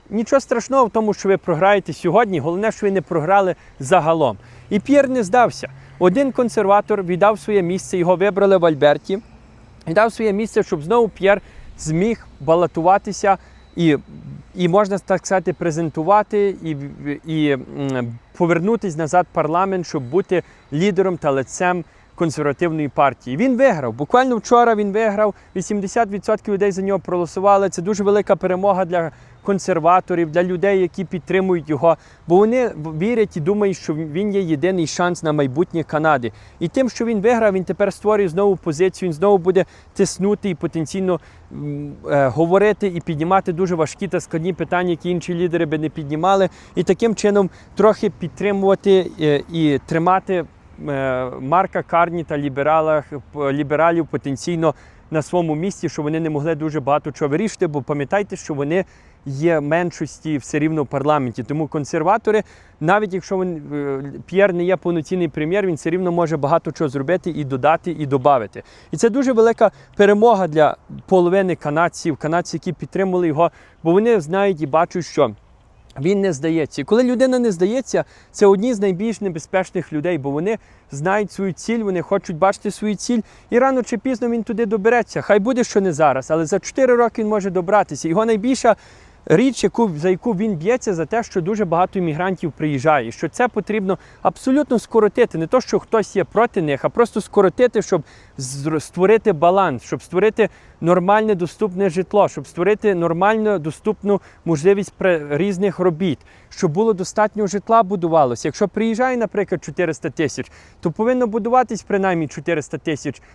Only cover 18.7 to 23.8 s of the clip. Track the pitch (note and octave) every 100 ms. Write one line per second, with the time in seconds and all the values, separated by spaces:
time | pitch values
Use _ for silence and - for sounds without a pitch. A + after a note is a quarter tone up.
18.7 | A#3 G3 D3+ D#3+ F3+ F3 E3+ D3+ E3+ G3
19.7 | F#3 E3 D3+ A#2+ E3+ - F3 - - _
20.7 | D3 G3+ F3+ F#3+ E3+ D3+ C3+ B2+ - F3+
21.7 | F3+ - _ _ - E3 D3+ D3 C3+ F3
22.7 | D#3+ C#3+ - C#3 A#2+ B2 C#3 C4 A#3+ C4+
23.7 | E3